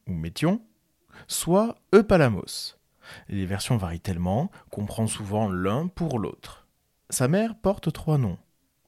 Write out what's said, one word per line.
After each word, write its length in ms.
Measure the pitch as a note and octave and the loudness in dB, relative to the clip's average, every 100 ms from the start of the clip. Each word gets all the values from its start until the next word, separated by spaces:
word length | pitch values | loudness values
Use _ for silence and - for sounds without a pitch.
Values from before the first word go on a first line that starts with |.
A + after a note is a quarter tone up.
| - | -8
ou 60 | |
Métion, 480 | F2 E2 - D3+ G#3+ - _ _ _ _ - - | -6 -6 -2 -2 -2 -4 _ _ _ _ -20 -10
soit 480 | - - F#3 A#3 - _ | -6 2 2 2 -4 _
Eupalamos. 800 | G3 G#3+ F#3+ C3 G2 - - - - _ _ - - - | 6 8 6 6 2 -4 -10 -14 -16 _ _ -20 -20 -8
Les 180 | G2+ F#2 | -4 -4
versions 300 | F#2+ - A#2+ | -2 0 0
varient 240 | F#2 E2+ | 0 -4
tellement 500 | - E2+ F2 G#2 F3+ - - | -4 -2 0 0 -2 -6 -14
qu'on 120 | - | -8
prend 220 | G#2 - A2 | -6 -2 -2
souvent 420 | - G#2 G#2+ A2 | -2 -4 -2 0
l'un 380 | F2+ F#2 A#2 F3+ | 0 0 -2 -2
pour 320 | - E3 B2 | -4 -2 -2
l'autre. 480 | F2+ - - - _ _ _ _ - | -4 -8 -16 -20 _ _ _ _ -8
Sa 200 | - B2+ | -2 2
mère 260 | F#3 A3+ | 2 0
porte 380 | G#3+ F#3+ G3+ - | -2 -2 -2 -2
trois 260 | - - D3+ | -4 0 0
noms, 200 | A#2 E2+ _ _ _ _ | 0 -4 _ _ _ _